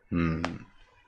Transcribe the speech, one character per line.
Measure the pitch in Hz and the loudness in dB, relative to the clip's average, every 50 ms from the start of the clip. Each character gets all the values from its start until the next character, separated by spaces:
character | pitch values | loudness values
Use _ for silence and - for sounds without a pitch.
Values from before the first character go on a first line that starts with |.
| _ _ | _ _
う | 85 85 | 0 2
ん。 | 85 82 82 80 78 82 85 - - - - - - - _ _ _ | 2 2 2 0 -2 -4 -6 -10 -14 -18 -20 -20 -20 -20 _ _ _